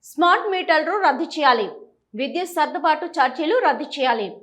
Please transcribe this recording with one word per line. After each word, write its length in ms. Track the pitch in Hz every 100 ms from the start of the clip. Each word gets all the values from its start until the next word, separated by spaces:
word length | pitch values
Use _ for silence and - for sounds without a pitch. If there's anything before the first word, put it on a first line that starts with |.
| -
స్మార్ట్ 340 | - 349 381 427
మీటర్లు 400 | 370 359 320 311 403
రద్దు 220 | 359 262 330 311
చేయాలి. 300 | 285 233 196 - - _ _ 214
విద్యుత్ 320 | 277 320 359 -
సర్దుబాటు 500 | 294 302 320 311 330 330
ఛార్జీలు 400 | 262 262 339 480 370
రద్దు 200 | 233 285 285
చేయాలి. 300 | 254 233 196 -